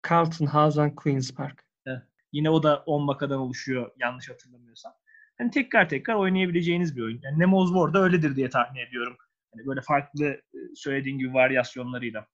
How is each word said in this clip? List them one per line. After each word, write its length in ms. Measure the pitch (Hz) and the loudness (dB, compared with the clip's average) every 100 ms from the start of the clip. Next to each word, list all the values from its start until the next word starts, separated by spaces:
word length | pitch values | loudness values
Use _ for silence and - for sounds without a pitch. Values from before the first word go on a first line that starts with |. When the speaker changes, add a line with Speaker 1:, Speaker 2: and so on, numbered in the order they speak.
| - | 2
Speaker 1:
Carlton 360 | 170 165 - 147 | 2 2 0 0
House 360 | 151 151 151 | 4 4 4
and 140 | 147 147 | 0 0
Queen's 380 | 151 139 131 | -2 -2 -4
Park. 300 | - 135 - _ _ 131 | -8 -12 -12 _ _ -12
Speaker 2:
Evet. 160 | 127 _ _ _ | -12 _ _ _
Yine 180 | 147 156 | -2 2
o 140 | 160 | 4
da 200 | 151 147 - | 4 0 0
on 220 | 147 143 | -2 -2
vakadan 320 | 139 139 135 | -4 -4 -4
oluşuyor, 520 | 131 117 - 127 120 _ | -6 -8 -6 -6 -6 _
yanlış 320 | 123 127 135 | -6 -6 -18
hatırlamıyorsam. 640 | 120 123 123 117 113 - _ _ _ _ - | -20 _ -20 _ -20 -20 _ _ _ _ -4
Hani 140 | 240 | -2
tekrar 380 | 277 254 220 185 | 0 2 4 4
tekrar 260 | 135 - 214 | 0 -2 0
oynayabileceğiniz 840 | 190 185 185 170 170 170 170 127 | 2 2 2 0 0 0 0 -2
bir 40 | |
oyun. 180 | 113 117 | -6 -6
Yani 160 | 135 151 | -4 2
Nemo's 280 | 180 190 180 | 4 6 4
War 260 | 185 151 | 4 4
da 100 | 185 | 4
öyledir 320 | 185 180 156 135 | 4 4 2 0
diye 140 | 127 | 0
tahmin 300 | 131 120 131 | 0 -2 -6
ediyorum. 380 | 120 123 120 127 _ _ _ | -10 -8 -8 -10 _ _ _
Hani 140 | 113 127 | -14 -8
böyle 140 | 135 | -8
farklı, 440 | - 143 139 147 147 | -2 -2 -2 -4 -4
e, 160 | 135 _ 139 127 147 | -6 _ -18 -18 -12
söylediğin 420 | 147 139 135 135 | -6 -4 -4 -6
gibi 160 | 127 | -2
varyasyonlarıyla. 960 | 131 127 131 120 127 123 123 117 110 107 | 2 4 2 -2 -8 -10 -8 -8 -10 -16